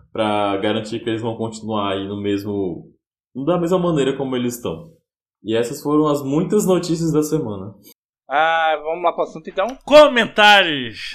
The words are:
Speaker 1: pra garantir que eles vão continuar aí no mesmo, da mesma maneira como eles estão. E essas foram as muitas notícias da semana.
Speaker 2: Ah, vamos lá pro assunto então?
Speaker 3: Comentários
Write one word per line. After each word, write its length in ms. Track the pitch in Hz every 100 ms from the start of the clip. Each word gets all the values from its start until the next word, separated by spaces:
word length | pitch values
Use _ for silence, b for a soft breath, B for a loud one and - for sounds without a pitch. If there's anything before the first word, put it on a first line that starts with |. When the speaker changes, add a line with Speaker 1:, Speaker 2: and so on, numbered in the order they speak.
| _
Speaker 1:
pra 460 | - 107 104 104 98
garantir 420 | 107 110 107 117
que 80 | 117
eles 140 | 110
vão 140 | 117 113
continuar 560 | 113 107 107 110 101
aí 140 | 98 98
no 140 | 104
mesmo, 720 | 101 101 104 101 92 80 - _ _ _ _
da 240 | 123 139 180
mesma 200 | 170 185
maneira 360 | 175 156 135
como 220 | 135 135 127
eles 200 | 120 117
estão. 360 | 98 82 - - _ _ _ _
E 140 | 98 113
essas 260 | 120 139
foram 240 | 147 151 151
as 160 | 139
muitas 440 | 135 147 160 208 175
notícias 440 | 180 165 165 165
da 120 | 151
semana. 520 | 151 151 123 101 98 - B _ _ _ -
Speaker 2:
Ah, 500 | 135 160 165 160 156
vamos 200 | 151 165
lá 100 | 175
pro 80 | 160
assunto 260 | 160 170 160
então? 180 | 185 202 269 -
Speaker 3:
Comentários 1300 | 294 294 247 208 - 208 202 180 143 120 104 -